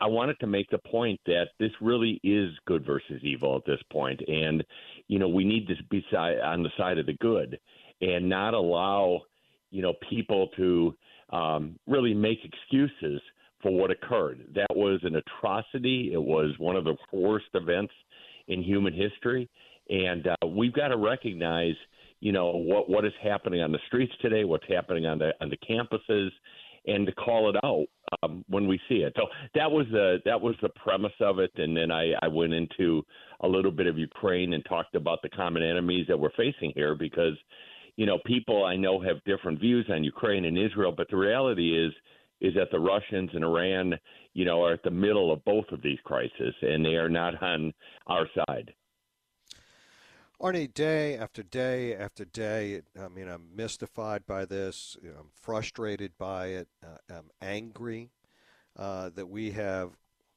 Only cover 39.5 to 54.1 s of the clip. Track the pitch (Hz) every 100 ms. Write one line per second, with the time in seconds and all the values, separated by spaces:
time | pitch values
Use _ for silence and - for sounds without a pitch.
39.5 | 78 117 120 110 82 73 - 113 101 85
40.5 | 87 107 101 92 80 - 95 98 123 135
41.5 | 95 85 82 82 - _ _ _ - 92
42.5 | 85 90 87 87 101 - 98 90 82 80
43.5 | 82 92 95 92 82 - - - 90 90
44.5 | 85 87 85 92 87 101 107 87 78 -
45.5 | 107 104 78 71 67 - 64 62 - 58
46.5 | - 64 78 80 82 82 82 85 85 90
47.5 | 82 78 - - - - 87 80 - 80
48.5 | 64 57 - _ _ _ _ _ _ -
49.5 | - _ _ _ _ - _ _ - 185
50.5 | 180 139 123 156 156 151 127 110 - 98
51.5 | 127 127 127 120 101 101 - 98 - 107
52.5 | 110 104 98 - 92 95 92 92 87 85
53.5 | 95 113 - 120 - 107